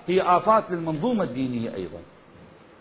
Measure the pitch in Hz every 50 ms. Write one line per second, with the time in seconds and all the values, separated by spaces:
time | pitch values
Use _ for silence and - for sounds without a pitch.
0 | - 170 185 185 160 170 240 220 - 214 220 214 214 - 180 170 165 160 156 143
1 | 196 254 240 202 170 127 120 131 131 127 123 113 113 - - 95 90 78 85 87
2 | - - - - - - - - - - - - - - - -